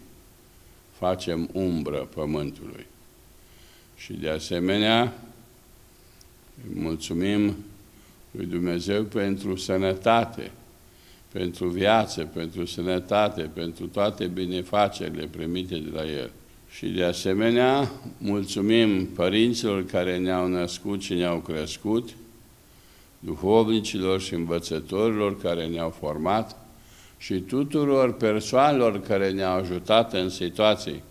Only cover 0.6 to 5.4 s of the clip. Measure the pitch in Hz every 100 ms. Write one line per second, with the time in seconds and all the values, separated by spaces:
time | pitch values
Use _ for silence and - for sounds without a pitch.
0.6 | - - - - 90 92 - 82 85 95
1.6 | 92 82 73 73 65 78 76 76 71 -
2.6 | - - - - - - - - - -
3.6 | - - - - - 80 78 78 - 87
4.6 | 90 101 107 113 123 - - -